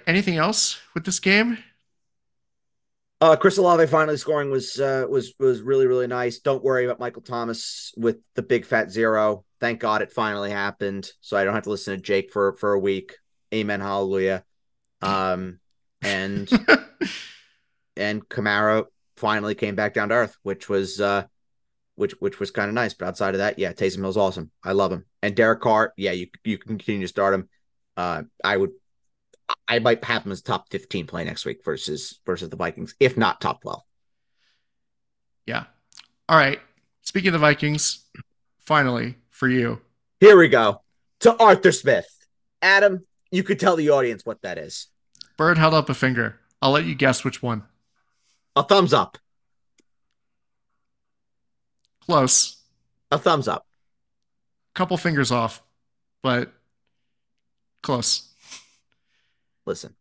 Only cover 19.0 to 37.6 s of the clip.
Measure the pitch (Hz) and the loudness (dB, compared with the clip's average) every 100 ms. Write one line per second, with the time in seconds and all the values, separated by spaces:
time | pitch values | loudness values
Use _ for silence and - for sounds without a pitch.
19 | _ - 107 107 104 101 107 101 104 110 | _ -6 -2 -2 -2 -4 -4 -2 -2 -2
20 | 101 120 - - 101 95 - 98 95 101 | 0 0 -2 -4 -10 -8 -4 -2 -2 -2
21 | 101 101 - _ _ _ _ _ _ - | 0 0 -4 _ _ _ _ _ _ -6
22 | 101 - 98 - 98 - 101 117 110 - | -6 -4 -8 -6 -8 -4 -4 -2 -4 -6
23 | 90 92 98 95 104 - 92 - 95 90 | -10 -6 -4 -2 -2 -4 -6 -4 -4 -4
24 | 95 101 98 90 80 _ 90 98 95 87 | -4 0 -2 -2 -14 _ -4 0 0 -4
25 | - _ 104 101 113 113 120 110 110 - | -12 _ -4 2 2 2 2 2 0 -4
26 | 95 90 87 - 113 98 - 107 - 101 | -6 -6 -10 -12 -8 -8 -8 -10 -6 -6
27 | 92 - 98 98 95 _ _ _ _ - | -6 -2 0 0 -4 _ _ _ _ -8
28 | 90 82 76 _ 98 98 98 - _ _ | -6 -6 -10 _ -2 0 -2 -6 _ _
29 | _ _ _ _ - - - 120 117 113 | _ _ _ _ -10 -8 -2 0 2 0
30 | - 113 101 95 - 98 - 98 - 95 | -2 -6 -6 -10 -6 -8 -6 -12 -8 -10
31 | 78 87 82 78 - - - 71 - 76 | -8 -10 -10 -10 -10 -10 -8 -8 -8 -10
32 | - - - 90 82 78 87 - 87 - | -12 -14 -8 -8 -8 -8 -8 -8 -8 0
33 | 127 113 104 - - - - - _ _ | 2 2 -2 -2 -6 -8 -10 -14 _ _
34 | _ _ _ _ _ _ _ _ _ _ | _ _ _ _ _ _ _ _ _ _
35 | _ _ _ _ - 117 - _ _ - | _ _ _ _ -8 -8 -8 _ _ -20
36 | - _ - 160 135 143 _ _ _ _ | -20 _ 2 4 4 0 _ _ _ _
37 | - 202 185 165 151 143 | -6 -2 0 4 4 2